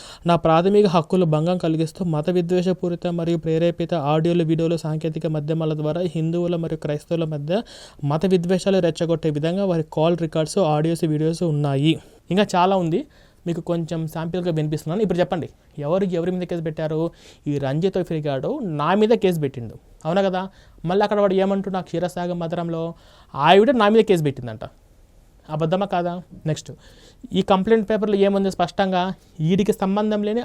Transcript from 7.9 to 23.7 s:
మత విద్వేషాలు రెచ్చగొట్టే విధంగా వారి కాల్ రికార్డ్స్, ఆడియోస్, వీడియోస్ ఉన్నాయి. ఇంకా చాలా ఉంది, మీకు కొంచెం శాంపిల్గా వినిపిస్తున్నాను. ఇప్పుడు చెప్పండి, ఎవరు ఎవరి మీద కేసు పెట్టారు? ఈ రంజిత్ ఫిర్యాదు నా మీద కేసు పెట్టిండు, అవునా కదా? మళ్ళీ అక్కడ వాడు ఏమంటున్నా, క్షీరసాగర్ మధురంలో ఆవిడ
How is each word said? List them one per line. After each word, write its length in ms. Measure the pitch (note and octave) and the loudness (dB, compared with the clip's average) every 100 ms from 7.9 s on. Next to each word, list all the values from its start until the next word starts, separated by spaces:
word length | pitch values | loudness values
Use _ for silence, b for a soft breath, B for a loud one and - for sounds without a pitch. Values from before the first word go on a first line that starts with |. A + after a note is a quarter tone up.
| B | B
మత 220 | C#3+ D3+ F#3+ | -2 0 2
విద్వేషాలు 520 | F#3 E3+ F3+ G3 F#3+ | 2 2 0 2 2
రెచ్చగొట్టే 520 | E3+ D#3 E3 E3 D#3+ | 2 0 -2 0 0
విధంగా 340 | D3 D#3+ F#3 | -2 -2 -2
వారి 200 | G3 E3 D#3 | 0 -2 -2
కాల్ 240 | - D#3 F3 | 0 0 2
రికార్డ్స్, 400 | E3 D#3+ D#3 - | -2 -2 -2 0
ఆడియోస్, 460 | E3+ D3+ D#3+ E3 | 2 2 0 0
వీడియోస్ 380 | E3 D3+ D#3 E3 | 0 0 0 0
ఉన్నాయి. 580 | E3+ D3 D3 C#3 D3+ D#3 b b - | -2 0 0 2 2 0 b b -4
ఇంకా 160 | F3+ G3+ | 0 2
చాలా 220 | F3+ F3+ G3 | 2 2 2
ఉంది, 300 | E3+ E3+ D#4 b b b - | 0 -2 -4 b b b -8
మీకు 140 | E3 | -6
కొంచెం 460 | E3 E3+ D#3+ E3 D#3+ | -4 -4 -4 -6 -6
శాంపిల్గా 440 | E3 E3 F3+ F3+ | -6 -6 -4 -2
వినిపిస్తున్నాను. 520 | D#3+ D3+ D3+ D#3 F3 | -2 -2 -4 -4 -2
ఇప్పుడు 160 | G#3 F3 | 0 0
చెప్పండి, 300 | F3 F#3 - - _ - | 0 -2 -6 -12 _ -8
ఎవరు 260 | C#3+ F#3 | -2 0
ఎవరి 260 | G3 F3 E3+ | 0 -2 -2
మీద 180 | F3+ F3+ | -2 -4
కేసు 140 | F3 | -4
పెట్టారు? 480 | E3 D#3 D#3 D#3 E3 b b b - | -6 -4 -4 -2 -4 b b b -4
ఈ 120 | C#3+ | -2
రంజిత్ 440 | C3+ D3 F#3+ F#3+ | -2 0 0 -2
ఫిర్యాదు 560 | F3 D#3+ D3+ C3+ D3 C#4+ | -4 -4 -4 -4 -4 -4
నా 360 | G#3+ D3 D3 | -6 -4 0
మీద 140 | G3 G#3+ | 2 4
కేసు 320 | A3+ F#3+ E3+ | 4 2 0
పెట్టిండు, 340 | C#3+ C3 A#2 - _ - | -4 -6 -12 -14 _ -12
అవునా 180 | D#3+ F#3 | -4 0
కదా? 260 | G3 F#3 F#3+ b b b | 0 -2 -6 b b b
మళ్ళీ 200 | D#3+ F#3+ | -4 0
అక్కడ 160 | G#3 G#3 | 0 2
వాడు 140 | G3+ | 2
ఏమంటున్నా, 460 | F#3+ F#3+ G3 G3 F#3 | 2 2 0 -4 -6
క్షీరసాగర్ 560 | E3+ E3 F3 F3 F3 F3 | -6 -4 -4 -4 -6 -4
మధురంలో 580 | E3 E3+ E3+ E3 E3 F3 b b b | -6 -4 -4 -4 -6 -8 b b b
ఆవిడ 360 | - D3 G3 A3 | 0 6 8 8